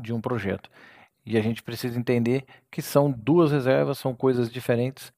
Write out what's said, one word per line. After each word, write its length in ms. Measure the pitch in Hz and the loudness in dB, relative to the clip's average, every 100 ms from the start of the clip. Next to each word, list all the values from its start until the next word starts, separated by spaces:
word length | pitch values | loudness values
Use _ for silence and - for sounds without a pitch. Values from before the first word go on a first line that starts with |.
de 100 | 113 | -6
um 120 | 117 | -6
projeto. 480 | 117 120 95 95 - _ - - _ _ | -2 -2 -2 -4 -8 _ -20 -20 _ _
E 140 | - 110 | -2 0
a 20 | |
gente 220 | 107 113 | 0 -4
precisa 340 | - 113 127 120 | -8 -8 -6 -4
entender 480 | 117 120 117 135 - - _ | 0 2 2 0 -4 -20 _
que 140 | - | -12
são 260 | - 147 143 | 0 2 2
duas 440 | 127 107 170 160 | 0 2 4 4
reservas, 440 | 147 127 135 143 139 | 4 2 2 0 -2
são 160 | 131 | -6
coisas 380 | 123 131 123 117 | 0 2 2 0
diferentes. 640 | 123 - 120 127 131 - | -4 -2 0 0 -6 -20